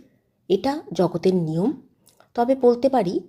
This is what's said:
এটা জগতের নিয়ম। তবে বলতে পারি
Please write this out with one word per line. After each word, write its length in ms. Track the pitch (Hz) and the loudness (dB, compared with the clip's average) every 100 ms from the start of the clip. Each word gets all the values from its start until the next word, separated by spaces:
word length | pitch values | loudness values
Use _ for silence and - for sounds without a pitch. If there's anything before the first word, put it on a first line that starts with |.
| _ _ _ _ _ | _ _ _ _ _
এটা 220 | 208 262 294 - | -2 -2 -6 -8
জগতের 420 | 165 175 170 190 | -2 -2 0 0
নিয়ম। 360 | 185 160 160 208 320 _ _ _ _ _ | 0 -2 -2 -2 -4 _ _ _ _ _
তবে 200 | - 240 | -4 0
বলতে 340 | 269 247 240 262 | 4 4 4 2
পারি 260 | 262 180 - | 2 0 -4